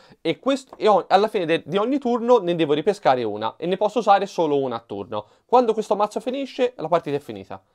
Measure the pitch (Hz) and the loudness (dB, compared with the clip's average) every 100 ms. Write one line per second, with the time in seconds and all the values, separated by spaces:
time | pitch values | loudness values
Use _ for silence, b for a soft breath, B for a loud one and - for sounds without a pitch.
0 | B B 160 156 247 269 - - 220 196 | B B -4 -2 -2 -2 -4 -2 2 2
1 | 147 190 214 214 165 165 - 185 220 277 | 4 2 2 -2 0 -2 -2 -2 0 -2
2 | 240 233 233 240 175 175 160 147 185 196 | -2 -2 4 2 2 0 0 0 0 0
3 | - 131 113 104 110 - 170 185 214 247 | 2 2 0 -4 -6 -6 -4 -2 -2 0
4 | 214 196 190 - 160 143 135 117 - 101 | 4 4 2 -2 0 0 -2 -6 -8 -10
5 | 101 104 - b b 247 240 220 208 202 | -8 -8 -10 b b 2 4 0 -2 0
6 | 208 220 254 269 269 - 247 - 160 170 | -2 -4 -6 -6 -6 -2 -4 -4 -2 -2
7 | 151 143 139 104 95 95 _ | -2 -6 -8 -14 -14 -16 _